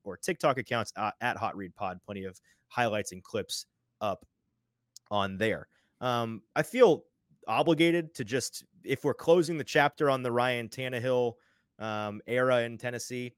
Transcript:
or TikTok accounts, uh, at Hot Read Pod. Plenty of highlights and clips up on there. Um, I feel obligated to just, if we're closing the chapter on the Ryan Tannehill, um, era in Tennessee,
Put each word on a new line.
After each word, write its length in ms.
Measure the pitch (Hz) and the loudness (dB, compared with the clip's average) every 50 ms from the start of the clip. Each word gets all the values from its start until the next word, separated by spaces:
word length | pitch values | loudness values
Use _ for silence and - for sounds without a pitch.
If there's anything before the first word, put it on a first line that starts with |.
| - | -12
or 140 | 101 90 - | -14 -12 -8
TikTok 420 | - - 180 - - 156 131 127 | -6 -6 -4 0 2 2 2 0
accounts, 320 | 113 - 123 117 104 - - | -2 -2 -2 -2 -2 -4 -6
uh, 160 | 95 104 104 - - | -4 -4 -4 -4 -2
at 160 | 113 120 107 90 | -2 -2 -2 -2
Hot 180 | 110 101 - | -4 -4 -4
Read 180 | 98 98 90 - | -6 -10 -12 -10
Pod. 260 | - 104 92 90 90 - | -8 -8 -6 -6 -8 -12
Plenty 200 | - 104 98 95 | -12 -12 -10 -10
of 140 | 92 92 - _ _ _ _ _ _ | -12 -14 -16 _ _ _ _ _ _
highlights 440 | - 123 120 113 104 107 98 - | -2 0 0 0 0 -2 -4 -6
and 120 | 92 92 - | -10 -14 -12
clips 420 | - - 107 92 - - - - - _ _ _ _ _ - | -8 -6 -6 -6 -6 -8 -10 -10 -12 _ _ _ _ _ -6
up 240 | 107 104 92 - - - _ _ _ _ _ _ _ _ _ _ _ _ - - _ - | -4 -4 -4 -4 -8 -16 _ _ _ _ _ _ _ _ _ _ _ _ -20 -20 _ -4
on 280 | 104 104 98 98 95 92 | 0 0 0 0 0 0
there. 300 | 110 110 - 76 - - _ _ _ _ _ - | 0 0 0 -2 -6 -12 _ _ _ _ _ -6
Um, 420 | - 127 120 120 117 113 113 107 - _ - | -2 -2 0 0 -2 -4 -6 -10 -12 _ -4
I 80 | 151 156 | -4 -2
feel 400 | - - 254 247 202 151 - - _ _ _ _ _ _ _ _ - | 0 4 8 8 8 8 6 0 _ _ _ _ _ _ _ _ -2
obligated 680 | 110 127 147 170 165 147 170 170 170 175 165 160 - | 0 2 4 4 4 4 4 4 4 2 0 -4 -6
to 100 | - 123 | -10 -6
just, 400 | 101 127 131 - - - - - _ _ _ - | -4 -4 -4 -4 -4 -8 -12 -16 _ _ _ -6
if 200 | 92 131 - - | -4 -4 -2 -2
we're 100 | 147 123 | -2 -2
closing 440 | - - 165 170 180 165 151 170 151 | 0 4 6 6 6 6 2 -2 -6
the 60 | 131 | -4
chapter 460 | - - 156 143 143 - - 151 143 | 0 2 4 4 4 2 2 2 2
on 120 | 135 131 | 2 2
the 100 | 127 123 | 0 0
Ryan 360 | 120 120 123 127 123 120 117 104 | 0 2 2 2 0 -2 -4 -6
Tannehill, 680 | - - 131 127 127 120 117 131 127 123 123 120 117 - _ _ _ _ _ _ _ - | -8 -8 -8 -6 -6 -4 -2 0 2 2 2 0 -2 -6 _ _ _ _ _ _ _ -10
um, 420 | 107 110 107 107 107 104 104 107 - - | -8 -6 -4 -4 -4 -6 -6 -8 -6 -2
era 340 | 120 127 127 127 127 120 | 0 2 2 4 4 2
in 160 | 117 117 117 110 | 2 0 -4 -8
Tennessee, 560 | - 123 120 117 - - 127 123 123 123 - | -8 -8 -8 -8 -8 -8 -8 -8 -8 -10 -12